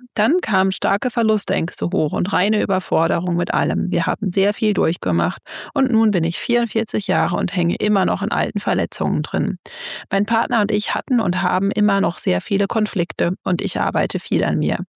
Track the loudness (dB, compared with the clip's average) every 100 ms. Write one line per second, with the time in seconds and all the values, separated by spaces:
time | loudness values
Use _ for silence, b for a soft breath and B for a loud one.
0 | -8 0 2 2 2 2 2 0 -2 0
1 | -2 0 2 2 0 -2 -2 -2 -2 0
2 | 0 0 0 0 2 0 0 -2 0 0
3 | 2 0 0 -2 0 0 0 0 0 0
4 | -2 -2 -2 0 0 0 0 2 0 0
5 | -2 0 0 -4 B B B -2 2 2
6 | 2 2 0 -4 -2 0 0 -2 -2 -4
7 | 0 0 2 0 -2 0 0 0 0 2
8 | 2 0 -2 -2 -2 -2 -2 -2 -2 -2
9 | -2 -2 -2 -2 -2 -4 B B B B
10 | B -2 2 0 0 0 0 0 0 -2
11 | 2 2 2 2 2 2 2 4 4 4
12 | 2 0 0 0 0 0 2 2 0 0
13 | -2 0 -2 0 -2 0 -2 -2 0 0
14 | 0 -2 -2 0 2 2 0 -2 -6